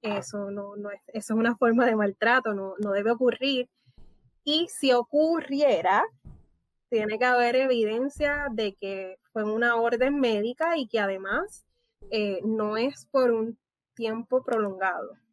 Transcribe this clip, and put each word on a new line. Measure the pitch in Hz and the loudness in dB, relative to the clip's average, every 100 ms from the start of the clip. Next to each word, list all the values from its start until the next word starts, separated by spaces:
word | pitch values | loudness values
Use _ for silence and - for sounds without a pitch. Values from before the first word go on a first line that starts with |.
Eso | 220 202 - 208 202 | -4 -6 -6 -8 -8
no, | 202 202 208 | -8 -10 -10
no | 208 | -10
es, | 202 - | -12 -12
eso | 220 - | -12 -2
es | 220 | 2
una | 226 233 | 2 2
forma | 240 233 240 | 2 4 4
de | 220 | 4
maltrato, | 208 196 226 254 240 | 0 0 2 2 2
no, | 202 190 190 | -4 -6 -6
no | 208 | -2
debe | 196 208 | 0 0
ocurrir. | 233 247 - 269 262 247 _ _ - - _ _ _ | 2 2 2 0 0 -4 _ _ -20 -20 _ _ _
Y | - 311 339 | -2 -2 -2
si | - 269 | -2 2
ocurriera, | 247 226 294 311 330 - 277 285 196 180 196 427 _ - - _ _ _ _ _ | 2 2 2 2 0 -2 2 4 4 4 2 0 _ -20 -20 _ _ _ _ _
tiene | 233 214 220 | -2 -2 0
que | |
haber | 247 247 240 254 | 2 4 4 2
evidencia | 269 247 214 226 269 - 294 294 285 | 2 2 2 0 -4 -2 -2 -2 -4
de | 220 214 | -4 -4
que | 196 196 196 190 190 _ | -6 -10 -8 -10 -16 _
fue | 226 | -6
una | 214 214 240 233 | -2 0 2 2
orden | 233 240 254 285 | 2 2 0 2
médica | 254 214 220 247 320 339 | 2 2 -2 -2 -2 -2
y | 240 | -2
que | 226 | -2
además, | 196 190 190 226 403 - _ _ _ _ - | -2 -4 -4 -4 -4 -10 _ _ _ _ -6
eh, | 220 208 190 | -2 -2 -2
no | 214 220 214 214 | -2 -2 -2 0
es | 254 285 - | -2 -4 -2
por | 269 254 | 2 2
un | 226 226 220 _ _ _ | 2 -2 -8 _ _ _
tiempo | - 226 220 233 254 | -8 -6 -6 -2 -2
prolongado. | 254 233 208 190 190 175 - - _ | 0 -2 -2 -2 -4 -4 -10 -16 _